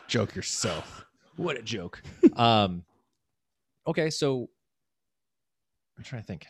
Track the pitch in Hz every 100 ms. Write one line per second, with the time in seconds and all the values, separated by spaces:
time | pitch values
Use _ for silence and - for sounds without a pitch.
0 | - 120 101 95 - - 92 78 - -
1 | - _ _ - 175 - 110 110 87 -
2 | - - - - 117 110 98 87 - _
3 | _ _ _ _ _ _ _ _ - 165
4 | 160 - 143 131 - _ _ _ _ _
5 | _ _ _ _ _ _ _ _ _ -
6 | - 123 101 90